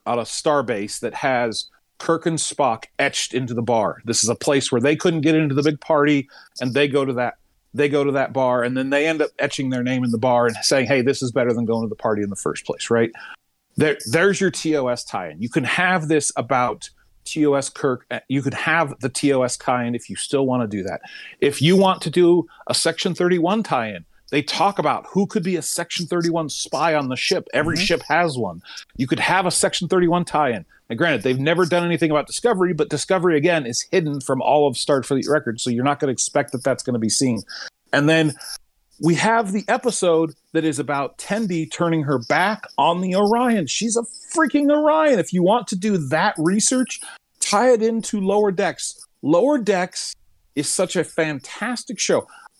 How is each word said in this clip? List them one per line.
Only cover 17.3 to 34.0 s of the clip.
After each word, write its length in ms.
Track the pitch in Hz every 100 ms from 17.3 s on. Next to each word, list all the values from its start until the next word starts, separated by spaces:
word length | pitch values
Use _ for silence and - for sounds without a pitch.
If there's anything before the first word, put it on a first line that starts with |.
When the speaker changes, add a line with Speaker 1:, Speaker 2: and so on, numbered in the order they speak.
| 160 147
Speaker 1:
O 80 |
S 160 | 139 135
Kirk. 360 | - 143 123 -
Uh, 100 | 120 -
you 140 | 135
could 120 | 135
have 460 | - 165 165 151 -
the 80 | 131
T 240 | - 143
O 80 | 131
S 140 | 123 -
tie-in 380 | - 123 120
if 160 | 120 -
you 60 | 95
still 300 | - 143 135
wanna 200 | 127 113
do 160 | 104
that. 180 | 92 82 - - - -
If 220 | 143 -
you 140 | 151 190
want 260 | 190 180
to 80 | 165
do 360 | 170 175 175 165 - -
a 80 |
Section 400 | - 165 165 190
thirty-one 480 | 160 180 180 170 220
tie-in, 420 | - 135 113 90 - _ _
they 120 | 147
talk 360 | - - 190 196
about 280 | 151 117 -
who 160 | 185 202
could 160 | 214
be 140 | 175 175
a 60 |
Section 440 | - - 170 - 165
thirty-one 440 | 175 170 165 151
spy 440 | - - 135 165
on 140 | 151 131
the 80 | 127
ship. 320 | - 185 -
Every 220 | 123 156 160
Speaker 2:
Mm-hmm. 80 |
Speaker 1:
ship 180 | 202 160 -
has 280 | 156 175 127
one. 240 | 98 85 - - - -
You 100 | 135
could 140 | 151
have 260 | - 180 180
a 40 |
Section 380 | - 190 - 165
thirty-one 380 | 185 175 175 170
tie-in. 400 | 151 139 107 - _ -
Now, 60 |
granted, 280 | 117 170 123
they've 140 | 127 127
never 260 | 147 170 175
done 180 | 175
anything 280 | 175 165 160
about 160 | 151 -
Discovery, 440 | - 240 190 180
but 160 | 156 147
Discovery, 460 | 147 - 190 175 151
again, 300 | 170 165 120
is 180 | 120 -
hidden 300 | 190